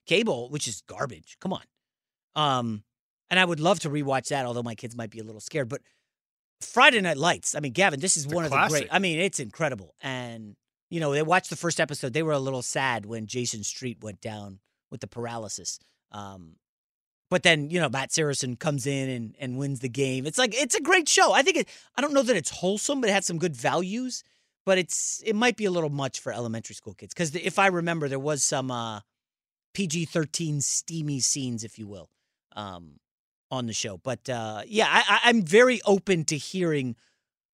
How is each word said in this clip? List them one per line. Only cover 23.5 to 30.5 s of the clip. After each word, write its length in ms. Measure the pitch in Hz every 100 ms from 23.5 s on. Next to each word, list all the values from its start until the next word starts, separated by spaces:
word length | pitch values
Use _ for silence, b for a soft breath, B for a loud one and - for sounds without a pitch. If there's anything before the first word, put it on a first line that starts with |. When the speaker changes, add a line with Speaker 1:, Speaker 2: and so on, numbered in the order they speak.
| 127
Speaker 1:
values. 680 | 143 151 185 226 254 - - _ _ _ -
But 120 | 185
it's, 460 | 175 - - - 214
it 80 |
might 220 | 214 247 -
be 80 |
a 80 | 208
little 180 | 175 151
much 300 | 143 135 -
for 140 | 131
elementary 420 | 110 120 113 - 104
school 180 | -
kids. 200 | 92 104
'Cause 200 | - 165
if 240 | 165 165 208
I 100 | 196
remember, 420 | 175 170 165 143
there 100 | 135
was 240 | 143 147
some, 260 | - 143 131
uh, 300 | 120 113 104 - _ _ _ _ _ _
P 140 | - 190
G 160 | 165
thirteen 560 | 160 175 151 - 165